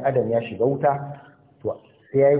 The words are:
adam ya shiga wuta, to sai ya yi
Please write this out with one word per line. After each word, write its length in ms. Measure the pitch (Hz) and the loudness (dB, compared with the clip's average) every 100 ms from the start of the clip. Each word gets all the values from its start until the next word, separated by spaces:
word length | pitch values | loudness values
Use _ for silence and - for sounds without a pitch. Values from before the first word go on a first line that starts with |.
| 135 | 0
adam 240 | 127 110 | 0 0
ya 80 | 117 | -2
shiga 240 | - 95 127 | -4 -2 -2
wuta, 540 | 139 147 143 - - - _ _ _ | 0 0 -2 -8 -14 -20 _ _ _
to 120 | 107 - _ _ _ | -8 -8 _ _ _
sai 60 | 135 | 2
ya 80 | |
yi 80 | 139 | 4